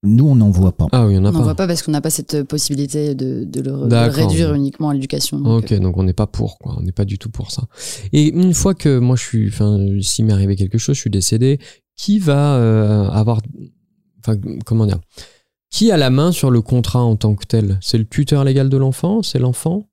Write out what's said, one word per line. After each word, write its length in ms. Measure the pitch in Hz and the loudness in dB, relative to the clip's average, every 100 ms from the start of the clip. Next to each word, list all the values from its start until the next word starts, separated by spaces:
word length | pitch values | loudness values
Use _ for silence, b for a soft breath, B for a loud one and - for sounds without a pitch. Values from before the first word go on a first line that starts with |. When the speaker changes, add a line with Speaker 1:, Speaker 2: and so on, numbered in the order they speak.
Speaker 1:
Nous, 220 | 101 113 147 | 2 4 4
on 100 | 131 | 6
n'en 140 | 107 | 4
voit 280 | 90 92 - | 4 2 2
pas. 100 | 80 | 0
Speaker 2:
Ah 120 | 127 113 | 2 2
oui, 80 | |
il 20 | 98 | 4
y 20 | |
en 60 | 95 | 2
a 40 | |
Speaker 3:
On 20 | |
n'en 60 | 165 | 2
Speaker 2:
pas. 40 | |
Speaker 3:
voit 120 | 113 92 | 0 0
pas 120 | 190 | -2
parce 160 | 170 | -4
qu'on 80 | - | -2
n'a 80 | 151 | -4
pas 100 | 156 | -2
cette 340 | 160 - 151 | -6 -4 -6
possibilité 720 | 139 151 - 139 143 151 147 135 | -4 -4 -4 -4 -4 -4 -4 -4
de, 280 | 131 127 | -4 -6
de 160 | 107 135 | -6 -8
le 120 | 135 | -6
re-, 80 | 139 | -4
de 40 | |
le 60 | 123 | 0
Speaker 2:
D'accord. 400 | 117 117 127 160 | 2 2 2 0
Speaker 3:
réduire 240 | 160 165 | 2 0
uniquement 340 | 147 139 - 151 | 0 -2 -2 -4
à 60 | |
l'éducation, 480 | 139 135 143 - 151 | -2 -4 -6 -4 -2
donc, 220 | 139 113 | 0 0
Speaker 2:
Ok, 80 | 107 | 2
Speaker 3:
euh. 60 | 107 | 0
Speaker 2:
donc 180 | 92 90 | 0 0
on 60 | |
n'est 100 | 95 | 0
pas 140 | 90 107 | 0 -2
pour, 300 | - 107 - | -2 -6 -6
quoi. 180 | - - | -10 -8
On 60 | |
n'est 100 | 85 | -6
pas 100 | - | -4
du 140 | 101 98 | -4 -4
tout 120 | 107 | -10
pour 220 | 110 - | -12 -10
ça. 120 | - 120 B B B B | -8 -10 B B B B
Et 160 | 147 151 | 2 2
une 240 | 165 185 | 2 2
fois 220 | 160 196 185 | 2 0 0
que 220 | 156 135 | 0 2
moi, 200 | 123 127 | 2 0
je 60 | |
suis, 240 | - 113 104 | 0 -2 -2
enfin, 280 | 104 104 104 98 98 | 0 0 2 0 -2
s'il 220 | - - | -4 -2
m'est 80 | 110 | 2
arrivé 240 | 101 98 98 | 2 2 0
quelque 220 | 95 117 | 0 -2
chose, 180 | - 139 | -2 -2
je 60 | |
suis 80 | - | -2
décédé, 500 | 101 92 113 127 139 B B _ _ | -2 0 0 2 0 B B _ _
qui 200 | - 208 | -2 0
va, 380 | 175 143 143 135 | 2 2 2 2
euh, 540 | 117 110 107 107 98 | 4 4 2 2 2
avoir, 320 | 104 110 113 110 - - _ _ _ _ _ | 0 0 0 -4 -16 -20 _ _ _ _ _
enfin, 160 | 113 107 95 65 - | -4 -4 -4 -10 -2
comment 200 | 113 107 | 0 2
dire ? 160 | 92 - B B B B _ _ | 0 -6 B B B B _ _
Qui 200 | - 220 | 0 2
a 60 | 185 | 4
la 120 | 135 | 2
main 220 | 127 160 | 2 2
sur 180 | 180 139 | 2 2
le 140 | 123 | 2
contrat 400 | 110 123 113 123 | 2 0 0 0
en 120 | 120 107 | 2 2
tant 200 | 110 104 | 0 -2
que 100 | - | 0
tel ? 320 | 113 104 98 | 0 0 -2
C'est 200 | - 117 | -2 -2
le 60 | 110 | -2
tuteur 380 | - 143 147 | -2 0 2
légal 260 | 139 135 135 | 2 2 2
de 80 | 135 | 2
l'enfant ? 440 | 135 131 170 214 | 0 0 -2 -2
C'est 160 | 208 131 | -2 0
l'enfant ? 500 | 123 123 160 185 208 | 0 0 -2 -4 -6